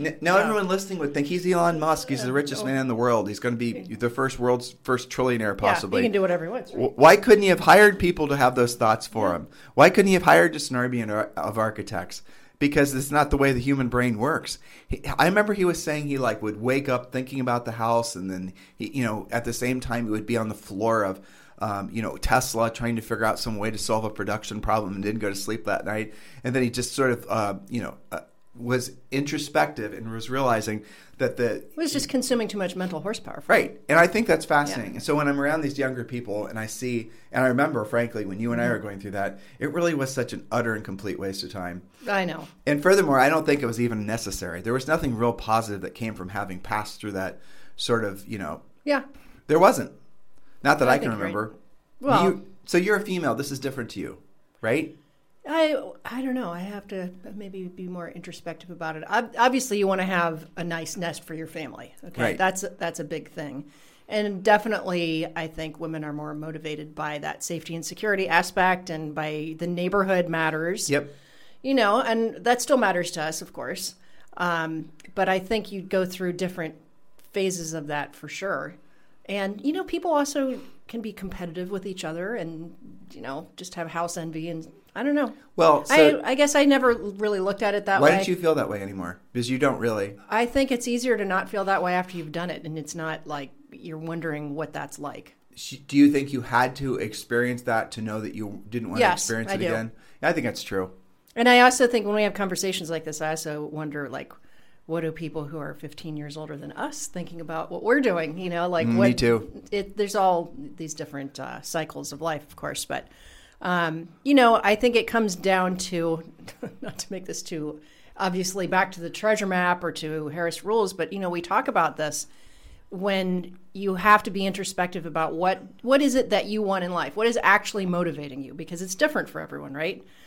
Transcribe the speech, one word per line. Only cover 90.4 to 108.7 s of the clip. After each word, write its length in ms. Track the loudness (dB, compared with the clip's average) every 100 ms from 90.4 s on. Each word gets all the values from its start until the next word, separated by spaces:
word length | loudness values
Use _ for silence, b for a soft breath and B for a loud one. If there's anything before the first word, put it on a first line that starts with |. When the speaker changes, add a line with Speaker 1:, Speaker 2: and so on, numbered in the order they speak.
| 2
Speaker 2:
think 260 | 2 2
it's 160 | 0 0
easier 300 | -2 2 0
to 60 | 2
not 260 | -2 -2
feel 140 | -4 0
that 160 | 2
way 100 | 2 0
after 220 | 0 -6
you've 160 | -8
done 160 | -6 -6
it, 140 | -6 -8
and 140 | -8
it's 160 | -8 -8
not 320 | -6 -8 -8
like 240 | -8 -10 -16 -20
you're 280 | -18 -14 -10
wondering 560 | -8 -6 -4 -6 -6 -6
what 180 | -6
that's 260 | -8 -10 -10
like. 380 | -12 -12 -18 _ _ -16
Speaker 1:
Sh-, 220 | -14 -14 -2
do 120 | 6
you 120 | 6
think 220 | 6 0
you 80 | -4
had 340 | 0 2 2 0
to 200 | -4 -4
experience 640 | -4 -8 -4 0 0 -2
that 280 | -2 -2 -2
to 80 | -6
know 200 | -6 -6
that 120 | -6 -8
you 280 | -8 -10 -8
didn't 180 | -8 -6
want 120 | 2
to 60 | 2
Speaker 2:
Yes, 140 | 2
Speaker 1:
experience 300 | -2 -4 -4
Speaker 2:
I 40 | -2
Speaker 1:
it 20 |
Speaker 2:
do. 80 | -2
Speaker 1:
again? 260 | -2 -6 -12 b b
Yeah, 80 | 0
I 20 |
think 140 | 0 -2
that's 160 | -4
true. 280 | -6 -4 -4 -8 _ _ _ 2
Speaker 2:
And 120 | 6
I 120 | 8
also 260 | 8 8 4
think 200 | 2 0
when 80 | 2
we 80 |
have 100 | 0
conversations 560 | 0 -4 -2 -4 -4 -6
like 160 | -8 -8
this, 160 | -6
I 80 | -4
also 360 | -4 -6 -6 -8
wonder, 420 | -8 -6 -6 -8
like, 240 | -8 -12 -16 b b b b -6
what 160 | -4
do 100 | -4
people 320 | -4 -8 -8 -8
who 140 | -8
are 160 | -10 -10
fifteen 420 | -14 -12 -10 -8
years 220 | -8 -10
older 180 | -12 -12
than 160 | -12
us 340 | -8 -8 -8 -10
thinking 360 | -8 -10 -10
about 280 | -8 -6 -6
what 120 | -6
we're 180 | 2 4
doing? 380 | 4 2 -2 -4
You 100 | -4
know, 180 | -2
like, 200 | 0